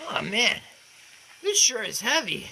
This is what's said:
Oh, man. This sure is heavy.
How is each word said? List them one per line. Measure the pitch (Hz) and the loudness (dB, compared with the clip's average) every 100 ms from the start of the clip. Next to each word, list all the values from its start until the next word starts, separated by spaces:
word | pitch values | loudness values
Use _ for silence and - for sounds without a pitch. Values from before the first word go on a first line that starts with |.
| - | -6
Oh, | - | -6
man. | 156 208 240 - - - - - - - - - | -4 2 2 2 -6 -20 -20 -20 -20 -20 -20 -6
This | 381 415 | -2 4
sure | - 240 | 4 2
is | 196 151 | -6 -4
heavy. | 214 302 220 147 - | 0 0 0 -6 -8